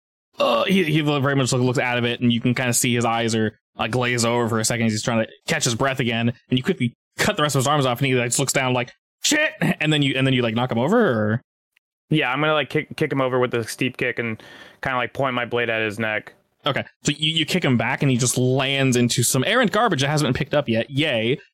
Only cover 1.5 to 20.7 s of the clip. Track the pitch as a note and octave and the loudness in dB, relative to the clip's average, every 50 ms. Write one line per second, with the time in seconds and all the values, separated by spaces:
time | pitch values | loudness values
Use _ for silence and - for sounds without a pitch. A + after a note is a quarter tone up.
1.5 | C3+ B2 B2 B2+ A#2+ C3+ A#2+ B2 B2 A#2+ A#2+ A#2+ A#2+ - B2 A#2+ A#2 A2+ - B2+ | 0 2 2 2 0 0 0 0 0 0 0 -2 -2 0 0 0 0 0 0 0
2.5 | A#2+ - C3 B2 A2+ - - B2+ A#2 A#2+ A#2 A2+ A#2 A#2 A#2 A2+ A2+ A2+ A2 G#2+ | 0 0 0 0 0 0 0 0 0 0 2 0 0 0 0 0 0 0 0 -2
3.5 | - _ _ _ _ - A2+ A2+ A2+ B2+ B2 B2 B2 A#2+ A2+ A#2 A#2+ A#2+ A#2+ G#2+ | -2 _ _ _ _ -6 -4 -2 0 0 0 0 0 0 2 2 2 2 0 0
4.5 | A#2 A2 A2 - B2 A2+ A#2 A2+ G#2+ G#2+ - B2+ A#2 A2+ A2 - - - _ - | 0 0 -2 -2 -2 0 0 0 0 -2 -2 0 0 0 0 -2 -6 -10 _ -4
5.5 | E3+ D3+ - B2+ A#2 A2+ C#3 C3+ C3 C3+ B2+ A#2+ A2+ A#2 A#2 A#2+ - - _ - | -2 -2 0 -2 0 0 0 0 0 0 -2 0 0 0 0 -2 -2 -4 _ -2
6.5 | B2+ B2+ C3 G3 F3+ - B2 A2+ - _ _ _ _ - - G#3+ G3+ - D3 D3 | -2 0 0 -2 -2 0 -2 -4 -4 _ _ _ _ -4 -2 -2 0 0 0 0
7.5 | - C#3 A#2+ C#3 D3+ D3 C3 B2+ A#2+ - C#3 C3+ C3 B2 A#2 A#2+ - - C3+ - | 2 2 2 2 2 2 2 0 0 0 0 0 2 0 0 0 -2 -2 -2 0
8.5 | - C#3 C3 B2+ B2+ B2 B2 - - _ _ _ _ _ - - D4+ D4+ D#4 D4+ | 0 0 0 0 0 0 -2 -4 -10 _ _ _ _ _ -2 0 2 2 0 0
9.5 | D4+ - F3 D#3 F3+ - D3+ D#3 D3+ D3 C#3+ C3+ C3+ C3+ C3 C3+ C3 B2 A#2+ A#2 | -2 -2 -2 -2 -2 0 0 0 2 2 2 0 0 0 2 2 2 2 2 0
10.5 | A2 A#2+ B2+ B2+ A#2+ A2+ B2+ D#3+ A3 B3 A3 D#3 B2 A2 G#2 G#2 A2 B2+ - _ | 0 0 -2 0 0 0 0 2 2 4 4 2 2 2 0 0 0 -2 -4 _
11.5 | _ _ _ _ _ _ _ _ _ _ _ - D#3 D3+ C#3 B2 C3 C#3+ D3+ D#3 | _ _ _ _ _ _ _ _ _ _ _ 0 0 0 2 0 0 0 2 2
12.5 | D#3 D3+ C#3 - - D#3 - - - - D#3+ C3+ C#3 C3+ C3 B2+ B2+ B2+ B2 A#2+ | 2 0 0 -2 -2 -4 -4 -4 -4 -4 -2 -2 0 0 0 2 2 2 0 0
13.5 | B2 A#2 A2 - - - - B2 - - C#3 B2 - - A#2 A2+ A2 - - - | 0 -2 -4 -4 -4 -4 -4 -4 -2 -4 -4 -4 -4 -4 -4 -6 -6 -8 -12 -18
14.5 | - - - - - _ - C#3 C3 B2 A#2+ A#2 - - C#3 C3 B2 B2 A#2+ A2+ | -20 -20 -20 -20 -14 _ -6 -4 -2 -2 -2 -4 -4 -4 -2 -2 -2 -2 -2 -2
15.5 | A#2+ A#2+ A#2+ A2+ A2 A2 A2 A2 G2+ A2 A2+ A2 G#2+ G#2 - - - _ _ _ | -2 -2 0 0 0 0 -2 -2 -2 -4 -4 -4 -4 -4 -6 -10 -18 _ _ _
16.5 | _ _ - D3 C3 B2 G#2 - _ _ - D3+ D3 D3 D#3 D#3 E3 D#3+ D3 - | _ _ -4 -4 -2 -4 -6 -8 _ _ -6 -6 -4 -2 -2 -2 -2 -2 -2 -2
17.5 | - F3+ E3 D3 B2+ A2+ A2+ B2 C#3+ D#3 D3+ C3+ B2+ A2+ C3 B2 - B2+ B2+ B2+ | -2 0 0 2 2 2 0 0 -2 0 0 0 2 2 0 0 0 0 0 2
18.5 | B2+ C#3 C3 C3+ C#3 C3+ C3+ C3+ A#2+ B2 B2 A#2+ - B2 A#2+ - - C3 - F3 | 2 0 0 0 0 0 2 2 2 2 2 2 2 0 0 0 0 0 0 2
19.5 | A3 B3+ B3 F3+ - G#3+ A#3+ A#3 D#3+ B2+ C#3 C#3 D#3 C#3+ D3+ C3+ C3 - D3 - | 2 2 2 2 2 2 2 2 2 0 0 0 0 0 0 0 0 -2 -2 -2
20.5 | - D3+ C#3 - | 0 0 0 0